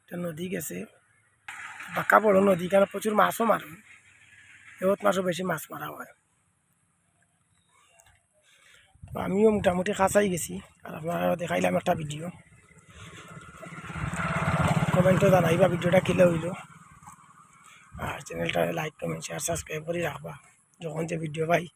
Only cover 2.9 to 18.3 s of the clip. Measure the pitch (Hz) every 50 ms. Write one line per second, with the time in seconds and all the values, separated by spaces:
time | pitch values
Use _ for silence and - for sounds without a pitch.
2.9 | - 202 190 220 214 208 185 180 170 - 226 226 196 - - - - - - -
3.9 | - - _ _ _ _ _ _ - - - - - - - - - - 185 185
4.9 | 202 - 208 202 190 185 190 180 175 156 185 185 170 151 - - 156 151 - -
5.9 | - - - - - _ _ _ _ _ _ _ _ _ _ _ _ _ _ _
6.9 | _ _ _ _ _ _ _ _ _ _ _ _ _ _ _ _ _ 1077 1077 1077
7.9 | _ _ - _ _ _ _ _ _ _ _ _ _ _ _ _ - - _ _
8.9 | _ _ - - - - - - 180 196 214 220 214 202 175 196 175 180 185 208
9.9 | 202 - 190 190 - 208 208 202 180 160 - - 180 190 - - _ _ _ -
10.9 | - - 156 165 170 170 175 180 180 170 175 160 170 185 185 180 180 175 - -
11.9 | 175 156 156 147 147 151 160 180 - - - _ - - _ _ - - _ -
12.9 | - - - - - - - - - - - - - - - - - - - -
13.9 | - - - - - - - - 165 - - - - - - - - - - -
14.9 | - 185 180 185 185 175 196 196 180 185 175 165 165 170 190 180 175 175 165 175
15.9 | 175 185 - - 180 180 185 175 170 165 160 170 185 - - - - - - -
16.9 | - - - - - _ - _ - - - _ _ _ _ - - - - -
17.9 | - - - - - - 151 -